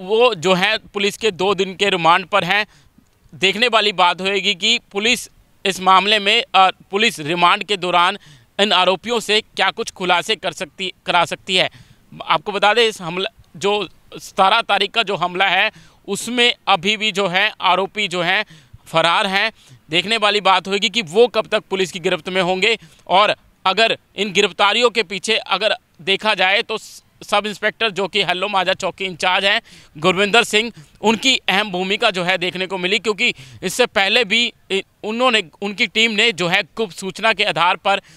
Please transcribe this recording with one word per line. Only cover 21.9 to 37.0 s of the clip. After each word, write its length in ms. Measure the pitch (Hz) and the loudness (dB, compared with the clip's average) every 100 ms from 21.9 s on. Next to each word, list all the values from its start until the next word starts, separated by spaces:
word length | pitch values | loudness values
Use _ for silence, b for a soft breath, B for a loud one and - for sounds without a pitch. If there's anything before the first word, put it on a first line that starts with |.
की 80 | 190 | -4
गिरफ्त 300 | 170 180 170 | -2 -2 -2
में 120 | 185 | -2
होंगे 360 | 175 190 214 226 160 b - | 0 0 0 0 -6 b 0
और 280 | 180 208 135 _ _ 185 | 2 4 0 _ _ -2
अगर 320 | 190 226 160 _ - | 2 2 0 _ -8
इन 180 | 208 | -4
गिरफ्तारियों 560 | 180 196 - 202 214 240 | 0 0 2 2 4 2
के 140 | 226 | 0
पीछे 340 | 175 196 - 220 | -4 -6 -4 -4
अगर 380 | - 185 214 - _ - | -2 -2 -2 -2 _ -10
देखा 320 | 156 190 214 | -4 -2 0
जाए 280 | 202 185 208 | 0 2 0
तो 160 | 226 220 | -2 -8
स-, 260 | - - _ - | -10 -20 _ -20
सब 220 | - 208 208 | -2 -2 -2
इंस्पेक्टर 440 | 190 214 - 226 | -4 -6 -2 -4
जो 180 | 175 196 | -2 -4
कि 140 | 202 | -2
हल्लो 260 | 170 180 196 | -2 -2 -2
माजा 260 | 190 180 | -2 -2
चौकी 320 | 190 180 - 190 | -2 -4 -6 -8
इंचार्ज 400 | 170 185 185 196 | -4 -2 0 0
हैं 160 | 220 - B B 175 | -2 -4 B B -4
गुरविंदर 460 | 185 175 202 233 | 0 2 2 2
सिंह, 280 | - 208 233 - B B | 2 0 -2 -8 B B
उनकी 360 | 208 220 269 247 | -2 0 0 0
अहम 340 | - 190 214 | 0 0 0
भूमिका 400 | 180 190 202 226 | -2 -2 0 0
जो 120 | 185 | 0
है 140 | 175 185 | 0 0
देखने 300 | 175 180 185 | -2 -6 -6
को 100 | 190 | -4
मिली, 220 | 180 214 | -2 -2
क्योंकि 340 | 170 185 240 - B B | -2 -2 -2 -4 B B
इससे 220 | 185 - 247 | -6 -2 -2
पहले 380 | 214 196 233 | 0 0 0
भी 300 | 208 226 233 - - | 0 0 -2 -6 -6
इ-, 100 | 190 - _ | -6 -6 _
उन्होंने, 400 | 202 226 254 220 160 - | -8 -2 0 0 -4 -8
उनकी 260 | 202 202 226 | -8 -4 -4
टीम 240 | 220 226 | 0 0
ने 200 | 208 233 | 2 0
जो 160 | 170 175 | 0 0
है 160 | 190 | 0
गुप्त 340 | 165 - 214 | -2 -6 -8
सूचना 360 | - | -8